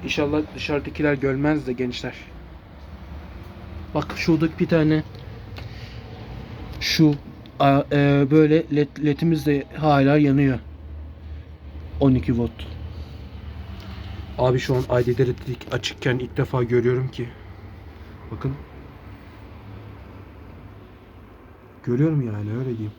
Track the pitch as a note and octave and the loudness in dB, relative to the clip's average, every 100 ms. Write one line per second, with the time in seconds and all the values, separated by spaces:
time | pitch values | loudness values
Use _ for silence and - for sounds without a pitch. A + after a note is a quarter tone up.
0 | C#3 - C#3+ D3+ D3+ C3 - D3 C#3 C#3+ | -4 0 2 2 -2 -6 -2 -2 -2 0
1 | D3 C#3+ C#3 C3+ D3 D3+ B2 B2 B2+ A#2+ | 2 2 2 2 2 2 0 -2 -2 -2
2 | C3 - - - - - - - - - | -8 -10 -16 -16 -18 -18 -20 -20 -18 -16
3 | - - - - - - - - - D3+ | -14 -14 -14 -16 -14 -14 -14 -12 -4 -4
4 | D3 - - D#3+ E3 - F3 E3 D#3 D#3 | -4 -4 2 4 2 0 2 4 6 4
5 | D3+ - - - - - - - - - | 0 -10 -14 -14 -14 -12 -12 -12 -14 -14
6 | - - - - - - - - - - | -14 -14 -12 -12 -12 -12 -12 -8 -4 4
7 | D#3 C#3+ - - - - C#3 C#3 C#3 D3 | 4 4 -4 -18 -18 2 6 6 4 4
8 | C#3+ C#3+ C#3 D#3 D3+ D#3 D#3+ C#3+ D3 - | 6 6 6 8 8 6 4 0 0 2
9 | D3 C#3 E3 D#3+ C#3+ C#3+ C3+ - D#3 C#3+ | 0 2 4 4 4 2 0 0 4 8
10 | C#3 D3+ D3 C#3 C#3 B2+ - - - - | 8 8 6 6 4 2 -4 -14 -14 -14
11 | - - - - - - - - - - | -14 -14 -14 -14 -14 -16 -16 -14 -10 4
12 | C#3+ B2+ B2 A#2+ A#2+ - - - - - | 6 6 4 0 0 -4 -12 -10 -10 -10
13 | - - - - - - - - - - | -12 -12 -14 -12 -12 -12 -12 -12 -12 -12
14 | - - - - B2+ B2+ - B2+ - B2 | -12 -12 -10 0 2 2 2 0 2 2
15 | A#2 A#2+ B2+ B2 - A#2+ - B2+ - - | 2 2 2 0 -6 -8 -6 -6 -6 -4
16 | C#3 A#2 B2 - B2+ C3 A#2 B2 A#2+ B2 | -2 0 -2 -2 0 0 2 4 4 2
17 | C3 - A#2+ - - - - - - - | -2 -6 -10 -10 -16 -18 -18 -18 -18 -18
18 | - - - A2+ C3+ C3+ - - - - | -18 -16 -14 -6 -6 -6 -12 -18 -18 -18
19 | - - - - - - G#2 - - - | -18 -18 -18 -18 -18 -18 -16 -16 -16 -18
20 | - - - - - - - - - - | -18 -18 -18 -18 -18 -18 -18 -20 -20 -20
21 | - - - - - - - - - A#2+ | -20 -20 -20 -20 -20 -20 -20 -10 -2 2
22 | D#3 D#3 A#2+ G#2 G#2 A2 C3 A#2 G#2+ | 4 4 0 -2 -2 -2 -2 -4 -6